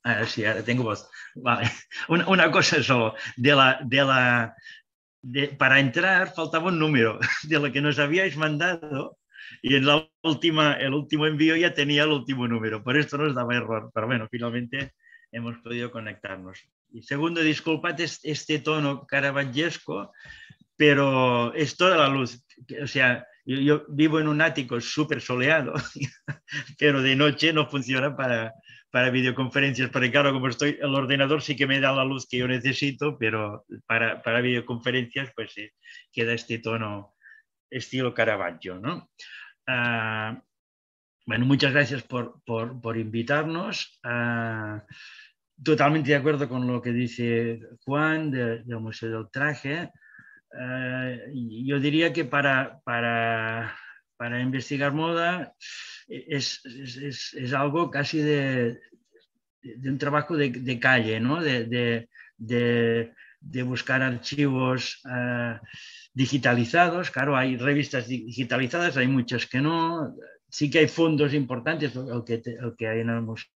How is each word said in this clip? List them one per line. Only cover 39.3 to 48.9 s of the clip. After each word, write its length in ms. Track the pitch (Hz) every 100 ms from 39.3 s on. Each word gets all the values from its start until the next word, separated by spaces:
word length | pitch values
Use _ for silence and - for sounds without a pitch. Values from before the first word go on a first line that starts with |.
| - - _ -
Ah, 760 | 123 120 117 110 110 110 127 _ _ _ _ _ _ _ _ -
bueno, 180 | 110
muchas 280 | 127 139 143
gracias 300 | 143 143 131
por, 400 | - 123 113 - -
por, 340 | 113 117 131
por 160 | 113 113
invitarnos. 1040 | 110 117 117 147 156 165 214 175 - _
Ah, 800 | 123 120 120 117 113 110 107 107 - - - - - _ _ _
totalmente 480 | 143 147 143 156 135
de 60 | 147
acuerdo 320 | 139 143 139
con 180 | 127 123
lo 140 | 123
que 120 | 123
dice 680 | 120 120 120 120 117 117 117 - 120
Juan 460 | - 143 156 160 156
de, 320 | 131 120 113
del 180 | 120 113
Museo 300 | 110